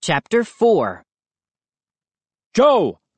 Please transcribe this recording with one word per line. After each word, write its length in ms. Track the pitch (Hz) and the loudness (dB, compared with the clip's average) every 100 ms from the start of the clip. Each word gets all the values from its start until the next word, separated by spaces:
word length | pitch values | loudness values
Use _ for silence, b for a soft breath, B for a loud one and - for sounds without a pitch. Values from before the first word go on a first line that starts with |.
Chapter 420 | - 147 - 233 | -2 -4 -2 -4
four. 600 | 233 - 233 208 113 92 _ _ _ _ _ _ _ _ _ _ _ _ _ _ _ | -4 -2 0 2 0 -6 _ _ _ _ _ _ _ _ _ _ _ _ _ _ _
Joe, 460 | - 277 269 156 - _ | 0 2 2 0 -6 _